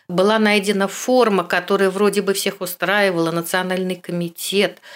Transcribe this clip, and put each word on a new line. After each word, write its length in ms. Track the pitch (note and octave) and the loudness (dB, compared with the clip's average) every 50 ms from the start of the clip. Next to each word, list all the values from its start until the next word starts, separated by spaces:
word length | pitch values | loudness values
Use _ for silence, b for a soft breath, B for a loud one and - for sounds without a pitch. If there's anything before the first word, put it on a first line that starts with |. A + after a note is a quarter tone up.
| b - | b -4
была 300 | F3 F3+ F#3 G#3 A3 A3 | 0 2 2 4 4 4
найдена 500 | G#3+ G#3 G#3 G#3 F#3+ G3+ G3+ G3 G3 F#3+ | 4 4 2 2 2 0 0 0 0 -2
форма, 560 | - - - - B3+ B3+ A#3 A3 G3 F#3 F3 | -4 -6 -2 2 4 4 4 4 4 0 0
которая 460 | - F#3 F3+ F3 - G3 F#3+ G3 F#3+ | 0 0 -2 0 0 0 2 2 0
вроде 320 | F#3 G3 G#3 G3+ F#3+ G#3 | 2 2 0 2 2 0
бы 140 | F#3+ G3 F#3+ | -2 -2 -2
всех 260 | G3 - G3+ F#3+ - | -2 -4 -6 -6 -6
устраивала, 720 | F#3 F3 - - F3 F3 G3 G#3 G3+ F#3+ F3+ E3 E3 E3+ | -10 -10 -6 -4 -2 0 2 2 2 2 2 0 0 0
национальный 640 | E3 E3+ E3+ - - F#3 F3+ F#3 F#3 F#3 F#3 F#3 F#3 | -2 -4 -4 -2 -2 -2 -2 -2 -2 -2 -2 -4 -6
комитет. 840 | F3+ - - E3+ F3 F3 E3 E3+ - - - F#3 G3 G3+ D#3 - - B B B | -6 -8 -8 -6 -6 -6 -6 -8 -10 -10 -4 -2 0 -2 -2 -4 -8 B B B